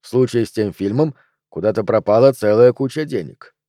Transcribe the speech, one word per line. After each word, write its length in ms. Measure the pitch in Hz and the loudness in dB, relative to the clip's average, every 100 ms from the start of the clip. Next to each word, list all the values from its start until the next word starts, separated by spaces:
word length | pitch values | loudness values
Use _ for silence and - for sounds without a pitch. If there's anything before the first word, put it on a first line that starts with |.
В 60 | - | -2
случае 380 | 120 127 120 110 | -2 0 0 -4
с 60 | |
тем 200 | - 107 | -4 -6
фильмом — 440 | 90 101 117 156 - _ _ _ | -4 -4 -2 -2 -4 _ _ _
куда-то 340 | 87 98 110 | -4 -4 -2
пропала 480 | 98 110 101 107 135 | -2 -2 2 4 4
целая 400 | - 107 107 123 | 2 0 4 4
куча 340 | 120 135 156 156 | 4 -6 -6 -8
денег. 500 | 127 76 - - _ | -8 -10 -18 -20 _